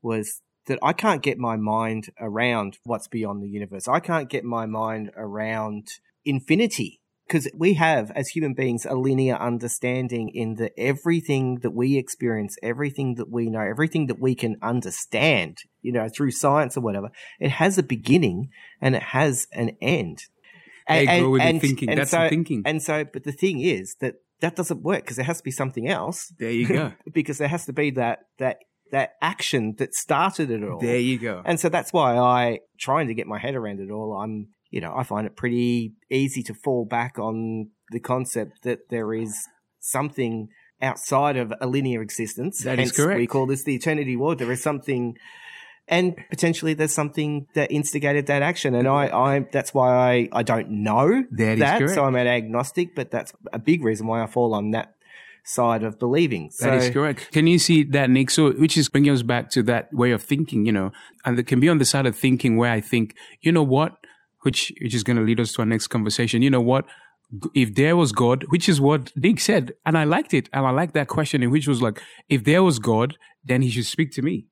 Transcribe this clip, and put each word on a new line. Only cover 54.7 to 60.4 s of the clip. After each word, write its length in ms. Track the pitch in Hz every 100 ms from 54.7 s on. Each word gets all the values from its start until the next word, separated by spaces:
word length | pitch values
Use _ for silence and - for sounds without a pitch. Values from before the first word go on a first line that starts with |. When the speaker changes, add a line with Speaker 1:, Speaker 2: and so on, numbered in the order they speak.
Speaker 1:
that 240 | 113 - _ _ - - -
side 400 | - - 117 113
of 160 | 110 107
believing. 520 | 120 139 170 104 73 -
Speaker 2:
That 160 | 123 131
is 100 | 123
Speaker 1:
So 60 |
Speaker 2:
correct. 380 | 127 147 135 -
Can 160 | 156 160
you 120 | 175
see 240 | - 165
that, 260 | 143 135 123
Nick? 200 | 127 135
So, 220 | - 151
which 240 | 127 160 160
is 120 | 143
bringing 220 | 139 143
us 120 | 135
back 260 | 117 120 113
to 120 | -
that 280 | 110 117 -
way 180 | 135 123
of 100 | 117
thinking, 420 | - 143